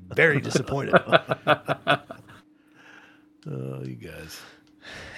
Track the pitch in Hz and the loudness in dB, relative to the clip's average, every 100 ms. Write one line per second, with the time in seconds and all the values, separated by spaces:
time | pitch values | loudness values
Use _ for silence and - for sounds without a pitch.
0 | - - 160 139 117 139 - 139 123 180 | -6 2 4 4 0 -2 0 -4 4 2
1 | - 160 - - - 151 - 143 - 143 | 6 2 4 -2 2 2 0 -4 0 0
2 | - - - - _ _ _ _ - - | 0 -18 -18 -20 _ _ _ _ -20 -20
3 | - _ _ _ - 65 65 67 65 62 | -20 _ _ _ -12 -8 -8 -8 -10 -10
4 | 82 78 78 - - - _ _ - - | -14 -14 -14 -16 -18 -20 _ _ -18 -16
5 | - | -14